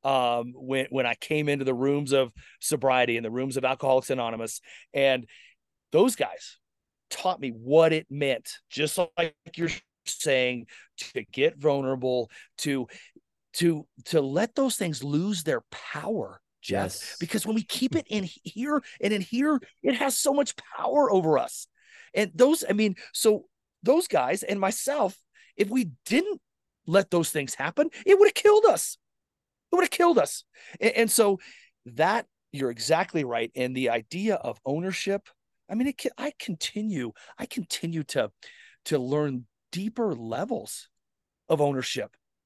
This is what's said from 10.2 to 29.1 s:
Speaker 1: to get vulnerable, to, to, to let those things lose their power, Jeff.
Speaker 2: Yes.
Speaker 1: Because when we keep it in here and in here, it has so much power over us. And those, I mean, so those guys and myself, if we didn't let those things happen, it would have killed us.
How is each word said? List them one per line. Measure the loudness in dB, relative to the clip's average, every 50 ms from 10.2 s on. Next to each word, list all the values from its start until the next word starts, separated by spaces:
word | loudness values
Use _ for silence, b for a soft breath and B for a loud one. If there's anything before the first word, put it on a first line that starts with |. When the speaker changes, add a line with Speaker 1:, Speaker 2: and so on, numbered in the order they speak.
| 0 2 2 2 2 0 -2 -6 -10 B B B B B _
Speaker 1:
to | -16 -16 -10 -10 -10 -10 _
get | -2 0 0 0 0
vulnerable, | 0 0 0 0 0 0 -2 -4 -2 -2 -2 0 -2 -2 -6 B B B B _ -8
to, | -4 -4 -2 -4 -4 -8 B B B B B -20 _ _ _ _ _ _ -6
to, | 0 2 2 2 0 -6 _ _ -20 -12
to | 0 0 0
let | 0 2 0 -2 -2 -2 _
those | 0 0 0 0
things | -2 -4 -4 -4 -6 -6
lose | -2 -2 0 0 0 -4 -4 -2
their | -2 -2 -2 -4 _
power, | -18 -16 -14 -12 -12 -8 -6 -4 -4 -4 -6 -8 -12 -20 _ _ _ _
Jeff. | -8 -4 -2 -2 -2 -4 -6
Speaker 2:
Yes. | -10 -12 -14 -10 -10
Speaker 1:
Because | -8 -4 -4 -4 -4
when | -2 -4
we | -4 -4
keep | _ -4 -2 -2 0 0
it | -2 -4 _
in | -4 -4 -4 -6 -10 -14 _
here | -14 -10 -8 -4 -2 -2 -2 B B B B
and | -2 0
in | 0 0
here, | -2 -4 -2 0 2 2 2 0 B B B B
it | 0 0 0
has | 2 0 -2 0
so | 0 0 2 2
much | 2 0 0 -2 -12 -16 -16 -12
power | -6 -4 0 2 4 4 4
over | 4 2 4 4 2 2
us. | 2 -2 -8 -14 -16 _ B B B B B B B B B
And | -2 -2 -2 4
those, | 4 6 6 6 2 0
I | -2 2
mean, | 2 2 2 0 B B B
so | B 2 2 2 2 2 -2 _ _ _ _ _ _ _
those | 2 4 4 4 4
guys | 2 0 0 2 2 0 -2 -2
and | -4 -2 0
myself, | 0 -2 -2 -2 -4 -4 0 0 0 -2 -2 _ _ _ b b b b b
if | b -2 0
we | 2 -2 -2 -2 -6 _ _
didn't | 0 0 2 2 0 -4 -8 _ _ _ _ _ _ _ _ _
let | 2 2 2 2 _
those | 0 0 0 0
things | -2 -4 -4 -6 -8
happen, | -6 -6 -4 0 0 0 0 B B B
it | 6 8
would | 8 8
have | 6 6
killed | 4 6 6 8 8 8
us. | 6 4 4 -2 -8 -10 _ _ _